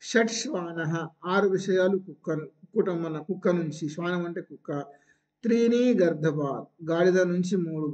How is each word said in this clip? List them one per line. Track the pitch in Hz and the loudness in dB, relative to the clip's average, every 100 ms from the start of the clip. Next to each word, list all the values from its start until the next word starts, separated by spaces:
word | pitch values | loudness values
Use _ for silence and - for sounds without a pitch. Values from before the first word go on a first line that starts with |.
| - | -2
షట్ | 233 226 - | 2 2 0
శ్వానః, | 269 190 170 170 160 165 160 - 170 | -6 -6 -6 -4 -4 -4 -6 -10 -2
ఆరు | 196 202 190 | 2 2 2
విషయాలు | 202 185 185 196 185 | 0 2 2 0 -4
కుక్క, | 147 - 151 147 - | -10 -6 -6 -8 -14
కుక్కుటం | - 220 190 170 | -4 -2 0 -2
మన | 165 156 156 | -4 -6 -6
కుక్క | 185 190 175 | -2 0 0
నుంచి, | 156 147 151 | -2 -6 -6
శ్వానం | 151 175 180 170 | -4 -4 -2 -4
అంటే | 165 - | -8 -12
కుక్క, | 143 - 143 139 - _ _ _ _ | -14 -8 -8 -8 -14 _ _ _ _
త్రీణీ | 226 233 233 240 247 202 | 0 2 4 4 4 4
గర్ధపాత్, | 170 151 156 151 139 120 - _ 160 | 4 2 0 0 -2 -4 -10 _ -2
గాడిద | 165 180 185 180 | 2 4 4 4
నుంచి | 180 180 196 | 0 0 0
మూడు | 165 156 151 | 0 -2 -2